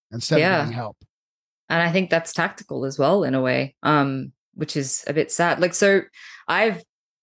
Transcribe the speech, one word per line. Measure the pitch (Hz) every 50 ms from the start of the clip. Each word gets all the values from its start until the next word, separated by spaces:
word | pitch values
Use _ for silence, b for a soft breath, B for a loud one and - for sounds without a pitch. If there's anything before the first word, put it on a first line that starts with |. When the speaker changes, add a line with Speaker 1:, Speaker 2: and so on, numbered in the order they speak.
| _ _
Speaker 1:
instead | 110 120 - - 160 151
Speaker 2:
Yeah. | 156 185 190 160
Speaker 1:
of | 135
getting | 113 117
help. | 120 117 107 - _ _ _ _ _ _ _ _ _ _ _ _ _ _ -
Speaker 2:
And | 156 170
I | 170 170 165
think | 190 190 170
that's | - - - - -
tactical | - 165 196 - - - - 143 131 127
as | 135 139 -
well, | 135 147 185 202 170
in | 131 131
a | 131
way, | 127 127 127 131 135 139 - _ -
um, | 143 151 147 139 139 135 131 131 135 - _ _ _ _
which | - 156 - -
is | 151 135 127 - - - -
a | 147
bit | 156 - -
sad. | - - 175 170 - -
Like, | 175 180 -
so | - 208 196 196 190 - - B B B B B B B B
I've | 165 185 220 226 190 170 - _ _ _ _ _ _ _